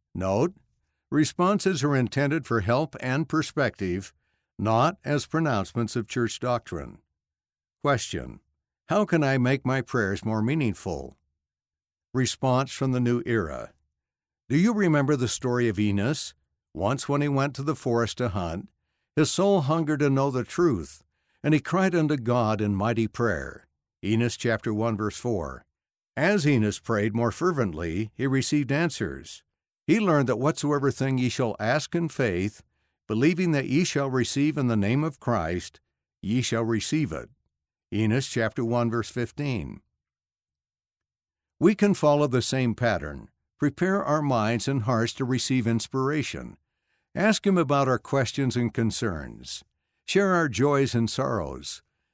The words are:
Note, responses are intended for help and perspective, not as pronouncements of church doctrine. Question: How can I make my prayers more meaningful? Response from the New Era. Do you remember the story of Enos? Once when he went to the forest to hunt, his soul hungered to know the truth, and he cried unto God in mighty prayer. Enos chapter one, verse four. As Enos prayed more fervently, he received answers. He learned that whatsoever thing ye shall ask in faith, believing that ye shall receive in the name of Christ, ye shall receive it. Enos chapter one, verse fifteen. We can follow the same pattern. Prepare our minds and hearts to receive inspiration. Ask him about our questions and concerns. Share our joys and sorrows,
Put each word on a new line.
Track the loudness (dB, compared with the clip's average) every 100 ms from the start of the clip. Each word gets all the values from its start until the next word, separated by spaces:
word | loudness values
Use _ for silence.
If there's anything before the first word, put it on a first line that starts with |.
| _
Note, | -6 0 0 0 -4 _ _ _ _ -4
responses | 0 0 2 0 2 0 0
are | 0 2
intended | 0 0 0 -2 -2
for | -2
help | 0 0 -2 -6
and | -4 -2 -2
perspective, | -2 -2 -2 -2 -2 -4 -4 -6 _ _ _ _ -4
not | 2 4 2 0 -4
as | -4 -2
pronouncements | 0 0 0 -2 -4 -4 -4
of | -4
church | -2 -2 -2
doctrine. | -4 -4 -4 -10 -10 -16 _ _ _ _ _ _ _ _
Question: | -2 -2 -2 -8 -10 -14 _ _ _ _ -2
How | 0 2
can | 2
I | 2 2
make | 2 0 0
my | -2
prayers | 0 0 0 -2 -2
more | 0
meaningful? | 0 0 0 -2 -6 -6 -8 -16 _ _ _ _ _ _ _ _ _
Response | -2 -2 0 2 2 0
from | -2 -2
the | 0
New | 2 0 0
Era. | 0 -2 -6 -12 _ _ _ _ _ _ _ -2
Do | 2
you | 2
remember | 2 2 4 2 2
the | 0
story | -2 -2 0 0
of | 2
Enos? | 2 2 0 -2 -8 -14 _ _ _
Once | -4 -2 -2 -2
when | -2
he | 0
went | 0 -2 -4
to |
the | -6 -4
forest | 0 0 0 -2
to | -4
hunt, | -2 -4 -6 -10 _ _ _ _ 0
his | 0
soul | 2 2 2
hungered | 2 0 0 0
to | 2
know | 2 0
the | -2
truth, | -4 2 2 2 -4 -14 _ _ _ _
and | 2
he | 2
cried | 2 2 2 2
unto | 2 0
God | 2 2 2 2
in | 0 0
mighty | 0 0 -2
prayer. | 0 -2 -2 -6 -14 _ _ _ _
Enos | 0 2 0 -2
chapter | -2 -2 -2
one, | -2 0 -2
verse | -4 -4
four. | -4 -4 -4 -10 -18 _ _ _ _ -2
As | 0 2 4
Enos | 4 2 0
prayed | -2 0 0
more | 0 -2
fervently, | 0 -2 0 -2 -2 -4 -4 -4 -4
he | -2
received | 0 0 0 0
answers. | 0 -2 -2 -6 -8 -14 -18 _ _ _ _ 0
He | 2
learned | 4 4 2
that | 2
whatsoever | 0 0 0 0 0
thing | 0 0 0
ye | 0
shall | 0 -2 -2
ask | 0 0 -2
in | -4 -2
faith, | 0 0 0 -2 -6 _ _ _ _ -4
believing | 2 2 2 2
that | 0 2
ye | 0
shall | 2 0 0
receive | 0 0 0 0 2
in | 2
the | 2
name | 2 2
of | -2 -4
Christ, | -2 0 0 -4 -6 -16 _ _ _ _
ye | -2 -2
shall | 0 -2
receive | 0 -2 0 -2 -2
it. | -6 -12 _ _ _ _ _ -6
Enos | 0 2 0 0
chapter | -2 -2 -2 -2
one, | 0 0
verse | -2 -4
fifteen. | -4 -6 -6 -4 -4 -6 -12 _ _ _ _ _ _ _ _ _ _ _ _ _ _ _ _ _ 2
We | 2 6
can | 4
follow | 4 4 4 4
the | 2
same | 0 0 0
pattern. | 2 0 0 -4 -10 -14 _ _ -2
Prepare | -2 0 0 0
our | 0 0
minds | 2 2 2 0 0
and | -2
hearts | 0 0 0
to | -2
receive | -2 -2 0 0 2
inspiration. | 0 -2 -2 -2 -2 -4 -8 -12 -16 _ _ _ _ _
Ask | 0 2 2 2
him | 2
about | 4 2 2
our | 0
questions | 0 0 0 0 0 0
and | -2
concerns. | 0 -2 0 -4 -4 -8 -14 -12 -14 -14 _ _ _ -2
Share | 2 4
our | 2 2
joys | 2 2 4 2 2
and | 0
sorrows, | -2 -2 -2 -4 -8 -12 -14 _ _ _